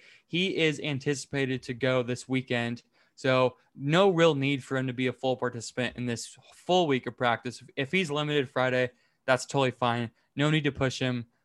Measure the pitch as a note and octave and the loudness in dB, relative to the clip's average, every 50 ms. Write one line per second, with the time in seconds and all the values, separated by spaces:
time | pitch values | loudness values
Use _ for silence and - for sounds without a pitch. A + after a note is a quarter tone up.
0 | - - - _ _ _ - E3+ F#3 F#3+ - - E3 D#3 D3 B2+ - D3+ C#3+ C3 | -16 -20 -20 _ _ _ -4 -2 -2 -2 0 0 0 0 0 -2 -4 -6 -6 -4
1 | - D3 C#3+ C3+ - _ - C#3 C3+ B2+ C3 B2 - - B2 A#2 C3+ B2+ B2+ B2+ | -2 -4 -4 -4 -6 _ -4 -4 -2 -2 -4 -6 -6 -10 -6 -2 0 0 0 0
2 | A#2+ A#2 B2 - - - C3 C3 B2+ - B2 A#2+ A#2 A#2 A#2+ A#2 _ _ _ _ | 0 -2 -6 -8 -4 -4 -4 -4 -2 -2 -2 -2 -2 -4 -6 -8 _ _ _ _
3 | _ _ _ - - C3+ C3 B2+ B2+ B2 - _ _ _ _ - C3+ C#3+ D#3 F3+ | _ _ _ -4 0 2 4 4 4 2 0 _ _ _ _ -8 -2 2 4 4
4 | G3+ G3+ F3+ D#3+ E3+ E3 D3+ C#3 C3+ C#3 C#3+ C3 C3 - C3+ C3 C3 C3 A#2+ A#2+ | 6 4 6 6 4 4 4 4 0 0 -2 -2 -4 -4 -4 -2 -2 -2 -4 -2
5 | B2+ B2+ A#2+ - - C3 B2+ B2 B2 B2 A#2+ A#2 - - - - B2 A2 - - | -2 -2 -2 -2 -2 -2 0 0 -2 -6 -4 -6 -12 -8 -6 -4 -4 -4 -4 -6
6 | B2 B2 A#2 A2+ - - - - _ - - - - - F3 F#3 F3 D3+ C3+ B2 | -4 -4 -4 -6 -8 -14 -16 -20 _ -20 -20 -14 0 2 4 4 4 4 2 0
7 | - B2 A2 _ B2+ A#2+ A#2 A2 - B2 A2+ - B2 - _ - C#3 C3 - F#3+ | 0 -6 -4 _ 0 2 2 0 -2 -10 -10 -10 -18 -10 _ -6 -4 0 0 -2
8 | F#3+ C#3+ D3 D3 D3+ D3+ D3 D3 C3 A#2+ _ B2+ B2+ B2+ B2 B2+ B2+ B2 - _ | 0 0 -2 -2 -2 0 0 0 0 0 _ 0 0 2 2 0 0 -2 -4 _
9 | _ _ _ _ _ - C3 B2 - - - C#3 C3+ B2+ A#2 _ B2 A#2+ A#2 A#2+ | _ _ _ _ _ 2 2 2 0 -2 0 2 2 2 0 _ 0 0 0 0
10 | A#2+ A2+ - _ _ _ _ C3+ C#3+ D3+ D#3 D#3 C#3+ D3 C#3 - C3+ C3 - - | -4 -6 -8 _ _ _ _ -2 0 2 2 2 0 -2 -2 0 -2 -2 -2 -2
11 | C3 B2+ B2 B2 A2+ _ _ _ | -2 -2 -2 -4 -8 _ _ _